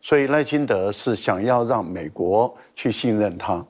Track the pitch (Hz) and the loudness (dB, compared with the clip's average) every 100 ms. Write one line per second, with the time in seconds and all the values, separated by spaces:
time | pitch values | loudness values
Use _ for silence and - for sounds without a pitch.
0 | - 151 139 151 147 147 139 101 95 104 | 2 2 4 2 2 0 0 0 0 -2
1 | - 110 - 95 110 123 120 123 85 90 | -2 -2 0 -2 2 2 2 0 -2 -8
2 | 78 - 87 101 123 - - - 131 107 | -10 -4 0 2 2 -2 -20 -6 -4 0
3 | 123 107 104 87 - 90 87 | 0 2 0 -2 -4 -4 -6